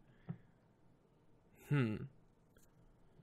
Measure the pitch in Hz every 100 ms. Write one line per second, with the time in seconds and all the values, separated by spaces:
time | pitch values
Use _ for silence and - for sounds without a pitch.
0 | - - - - - - - - - -
1 | - - - - - - - 147 117 107
2 | 139 - - - - - - - - -
3 | - -